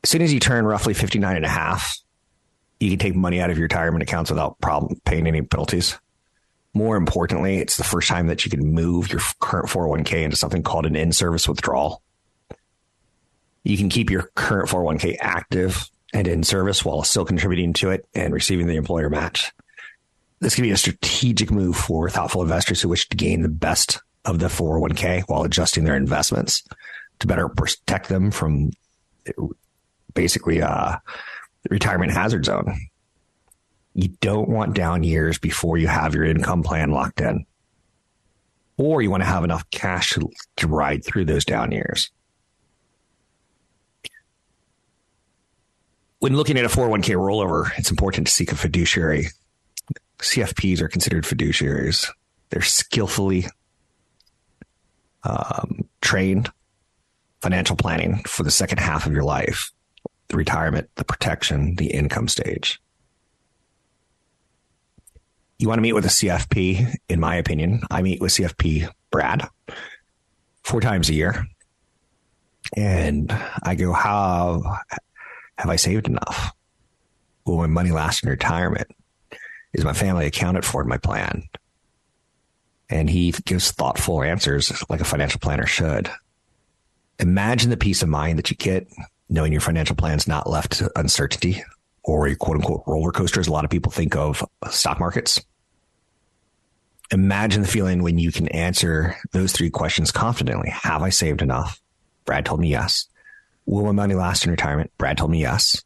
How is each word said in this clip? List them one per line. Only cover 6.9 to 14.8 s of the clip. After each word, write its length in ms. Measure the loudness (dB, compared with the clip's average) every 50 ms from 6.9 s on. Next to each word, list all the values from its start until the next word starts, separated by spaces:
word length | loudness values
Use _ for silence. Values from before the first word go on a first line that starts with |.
| 2 2
importantly, 600 | 2 2 2 0 0 0 0 0 0 0 0 0
it's 200 | 0 -2 -2 -2
the 80 | -2
first 240 | -2 0 0 0 0
time 180 | 0 2 2 0
that 160 | 0 0 -2
you 80 | -2
can 220 | -2 0 0 2 2
move 360 | 2 2 2 2 0 0 0
your 120 | -2 -2
f-, 120 | -2 -4 -4 _
current 300 | -4 -2 -2 -2 -2 -2
four 180 | -2 -2 0 0
oh 40 |
one 120 | 0 0 0
K 220 | 0 0 0 0
into 100 | 0 0
something 260 | -2 -2 0 0 -2
called 240 | -2 0 -2 0 0
an 120 | 0 0 0
in-service 500 | 0 2 2 2 2 2 0 0 0 0
withdrawal. 540 | -2 -2 -2 -2 0 0 0 -2 -4 -8 _ _ _ _ _ _ _ _ _ _ -20 _ _ _ _ _ _ _ _ _ _ _ _ _ _ _ _ _ _ _ _ _ _
You 140 | 0 0 2
can 100 | 2 2
keep 220 | 2 0 2 2
your 200 | 0 0 -2 -4 _
current 320 | -2 0 0 0 0 0 0
four 140 | 0 0